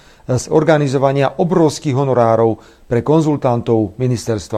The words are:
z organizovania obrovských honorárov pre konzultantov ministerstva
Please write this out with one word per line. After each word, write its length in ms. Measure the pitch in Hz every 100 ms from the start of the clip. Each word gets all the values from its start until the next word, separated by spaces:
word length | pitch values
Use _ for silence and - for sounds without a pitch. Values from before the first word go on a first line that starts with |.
| - - -
z 160 | 127 -
organizovania 960 | 156 156 151 143 131 139 139 131 -
obrovských 480 | 175 180 156 - 151
honorárov 640 | 127 139 120 117 113 113 104 - _ -
pre 160 | 120
konzultantov 960 | 120 160 156 147 131 120 123 113 104 98
ministerstva 580 | 127 117 - 107 -